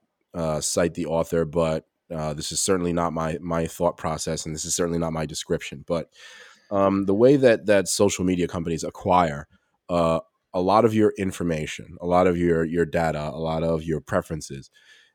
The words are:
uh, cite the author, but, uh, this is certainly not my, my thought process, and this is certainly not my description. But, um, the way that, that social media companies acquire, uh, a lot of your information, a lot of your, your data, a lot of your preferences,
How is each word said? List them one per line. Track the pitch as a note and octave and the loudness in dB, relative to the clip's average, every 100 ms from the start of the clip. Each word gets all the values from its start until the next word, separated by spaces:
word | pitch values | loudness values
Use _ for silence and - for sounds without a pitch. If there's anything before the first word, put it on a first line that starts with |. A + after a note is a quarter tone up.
| _ _ _ | _ _ _
uh, | F2 D#2+ D2+ | -6 -4 -2
cite | - F#2+ F2 | -2 0 0
the | E2 D2+ | -2 -4
author, | E2 E2 E2+ D#2+ | -2 0 -2 -2
but, | E2+ E2 D#2+ - _ - | 0 0 -2 -6 _ -14
uh, | E2 D#2 | -8 -6
this | D2+ D#2 | -6 -8
is | E2 | -4
certainly | - F#2 F2 | -2 0 0
not | E2+ E2+ | 0 -2
my, | D#2+ D#2+ D#2+ | -2 -4 -4
my | F2 E2 E2 | -4 -2 -2
thought | - E2+ - | 0 -2 -2
process, | E2+ D#2 - D#2 E2 | -6 -6 -4 -6 -6
and | |
this | D#2 E2+ | -8 -6
is | - | -2
certainly | F2 E2+ | -2 -2
not | E2 | -2
my | D#2+ D2+ | -4 -6
description. | D2+ - E2 - C#2 - | -8 -6 -6 -6 -14 -6
But, | E2 - _ - - - _ - | -6 -6 _ -20 -20 -20 _ -6
um, | G2+ G2 G2 F#2+ | 2 2 2 0
the | G2 | 4
way | B2+ C#3+ | 6 8
that, | B2+ G#2+ G2 | 6 4 4
that | G2+ F2+ | 2 2
social | - G2+ - | 2 2 2
media | F2+ F2+ E2+ | 0 0 0
companies | F#2 E2+ D#2+ | -2 -4 -4
acquire, | D#2+ - G2+ F2+ E2+ C#2+ - _ _ _ - | -6 -6 2 4 4 -2 -12 _ _ _ -4
uh, | F2 E2 D#2+ - _ _ | 0 2 0 -2 _ _
a | F#2 | -2
lot | F#2 G#2+ A2+ | 2 4 4
of | |
your | A2 G#2 - | 4 2 2
information, | F#2+ - E2+ D#2 D2 - - F2 | -6 -4 -4 -4 -4 -10 -14 -10
a | F2 | 0
lot | F2+ F#2 | 4 4
of | F2 | 4
your, | F2 E2 E2 | 2 2 2
your | E2+ D#2+ | 0 0
data, | E2+ E2 D2+ D2 | 0 0 -2 -6
a | C#2 | -6
lot | D#2+ D#2+ | -4 -2
of | E2 E2 | 0 -2
your | D#2+ D2+ | -2 -6
preferences, | - F#2+ - D#2+ - C#2 - _ _ - _ | -2 -4 -2 -8 -10 -16 -18 _ _ -20 _